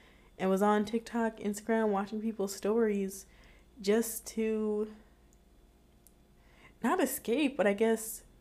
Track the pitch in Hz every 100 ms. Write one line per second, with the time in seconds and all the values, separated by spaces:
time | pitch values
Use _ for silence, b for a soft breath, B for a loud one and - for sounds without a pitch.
0 | b b b - 190 190 208 208 208 233
1 | - 233 226 226 208 208 - 226 214 196
2 | 202 214 226 214 196 - 202 226 220 202
3 | 196 - - b b b b - 190 220
4 | 226 - - 220 220 220 214 208 214 214
5 | - - - _ _ - - _ _ _
6 | - - _ b b b b - 240 370
7 | 285 - - 247 277 - 202 202 226 220
8 | - - - -